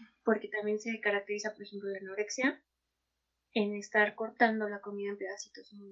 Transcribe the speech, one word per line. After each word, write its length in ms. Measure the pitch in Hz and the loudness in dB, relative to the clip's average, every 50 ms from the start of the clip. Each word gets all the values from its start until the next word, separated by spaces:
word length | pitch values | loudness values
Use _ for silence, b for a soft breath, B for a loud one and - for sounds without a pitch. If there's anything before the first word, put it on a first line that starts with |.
| 233 B B _ - | -16 B B _ 2
porque 260 | 233 214 214 214 202 | 2 2 2 2 -4
también 300 | - 214 208 208 214 214 | -4 -2 0 2 0 0
se 200 | 214 233 226 214 | 0 -2 -4 0
caracteriza, 540 | - 208 208 196 202 - 208 208 208 214 - | 2 2 2 2 0 -2 -4 -4 -4 -4 -6
por 100 | - 202 | -8 -12
ejemplo, 260 | - 208 196 196 196 | -10 -10 -8 -6 -4
la 100 | 196 190 | -6 -6
anorexia 600 | 190 190 190 208 208 208 - - 254 277 - - _ _ _ _ _ _ _ _ _ _ _ _ _ _ _ _ _ _ - | -6 -6 -4 -4 -4 -4 0 2 2 2 2 0 _ _ _ _ _ _ _ _ _ _ _ _ _ _ _ _ _ _ 0
en 200 | 226 208 208 208 | 2 2 2 0
estar 380 | 202 202 - - 214 208 208 - | -4 -4 0 4 4 4 4 2
cortando 520 | - 226 220 - - 240 220 220 220 214 208 | -2 -6 -4 2 4 4 6 6 4 0 -2
la 140 | 208 202 | -2 -4
comida 300 | - 214 202 202 202 202 | -8 -8 -6 -4 -4 -4
en 60 | 202 202 | -4 -4
pedacitos 540 | 196 190 196 202 - - - 196 190 - 208 | -6 -6 -6 -8 -12 -16 -16 -18 -18 -18 -18
muy, 160 | 202 202 196 | -18 -18 -18